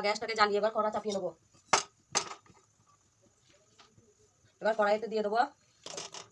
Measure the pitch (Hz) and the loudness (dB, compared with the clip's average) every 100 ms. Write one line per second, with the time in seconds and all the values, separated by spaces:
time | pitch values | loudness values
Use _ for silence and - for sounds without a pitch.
0 | 202 214 220 220 208 202 214 220 214 220 | 2 0 -2 2 2 4 2 2 0 -2
1 | 214 190 175 - _ _ _ - - _ | -4 -4 -4 -8 _ _ _ 0 0 _
2 | _ - - - - - _ _ _ _ | _ -4 -4 -10 -20 -20 _ _ _ _
3 | _ _ _ _ _ _ _ - - _ | _ _ _ _ _ _ _ -20 -20 _
4 | - _ _ _ _ - 208 226 208 214 | -20 _ _ _ _ -4 0 2 2 2
5 | 220 220 208 226 277 - _ _ - - | 0 -2 0 2 0 -4 _ _ -14 -12
6 | - - - | -12 -14 -18